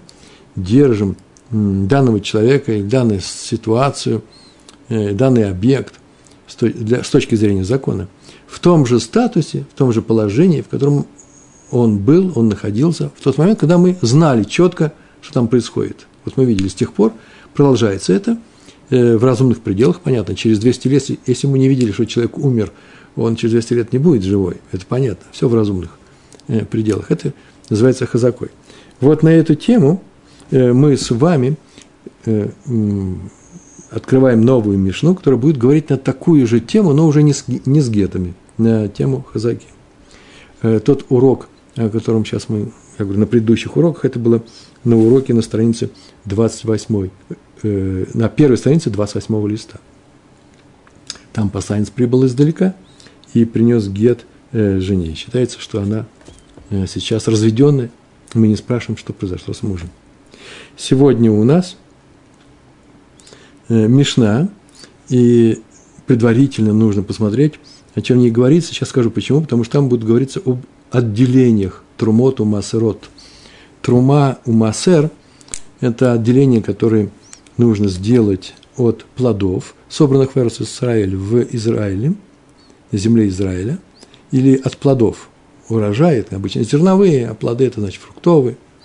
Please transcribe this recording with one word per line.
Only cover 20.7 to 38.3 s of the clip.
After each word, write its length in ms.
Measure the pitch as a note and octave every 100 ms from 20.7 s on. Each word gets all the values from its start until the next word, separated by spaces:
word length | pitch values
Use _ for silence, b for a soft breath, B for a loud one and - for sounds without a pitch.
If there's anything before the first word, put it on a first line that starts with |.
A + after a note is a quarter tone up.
| A#2+ C3
лет, 140 | C#3
если, 160 | - - -
если 220 | B2 C#3+
мы 100 | C3+
не 120 | C3+
видели, 240 | C3+ A#2
что 120 | G2 A2+
человек 320 | - A#2 -
умер, 360 | C#3+ A#2+ G2+ - B B B -
он 220 | A2+ A2+
через 160 | A#2
двести 220 | A#2 A2+ A#2+
лет 180 | A2+
не 60 | B2+
будет 240 | D#3+ C3
живой, 340 | F#2 G2+ F#2+ - -
это 120 | F#2+ -
понятно, 400 | B2+ C3+ F2+ -
всё 160 | - C#3
в 80 | A#2
разумных, 420 | G#2+ F#2+ E2+ - b b b b -
э, 160 | A#2 G#2
пределах. 460 | A2+ A2 A2 -
Это 200 | E3 D3 - b b b
называется 360 | G#2+ B2+ B2+ B2
хазакой. 440 | A#2+ B2 A#2 - _ B B B B
Вот 240 | C3 D3+
на 60 | D#3
эту 260 | E3 D#3+ D3
тему, 480 | - A#3 C#3 F#3 - _ _ b b
э, 240 | C#3 B2
мы 240 | B2 D3 C3
с 140 | -
вами, 440 | A#2 D#3 E3 B2 D3+ _ B B _ - - -
э, 240 | G#2+ G#2 - -
м, 640 | A#2 G#2 G2+ F#2+ F2+ F#2 - _ F3 - - -
открываем 500 | A2 - C3 C3 A#2
новую 380 | A2+ C3 G#2+ G2
мишну, 380 | F#2+ F2+ D3 F3+
которая 220 | - B2+
будет 200 | C3+ D3
говорить 320 | A#2 D3+ D3+
на 80 | C3+
такую 500 | - C3 - D#3 A#2+
же 140 | A#2
тему, 320 | A#2 G#3+ G3
но 120 | C#3+ D#3+
уже 180 | D3
не 100 | D3+
с 100 | C#3 -
г-, 140 | B2 -
не 160 | D3
с 80 | C3
гетами, 460 | G#2+ F#2+ - F2+